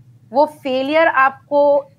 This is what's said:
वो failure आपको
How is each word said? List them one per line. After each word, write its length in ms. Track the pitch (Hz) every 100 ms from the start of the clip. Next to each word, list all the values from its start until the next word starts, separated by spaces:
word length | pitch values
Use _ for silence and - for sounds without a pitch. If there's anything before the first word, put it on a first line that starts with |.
| - - _
वो 160 | 240 302
failure 600 | - 277 262 269 311 330
आपको 800 | 269 269 269 _ 285 285 285 277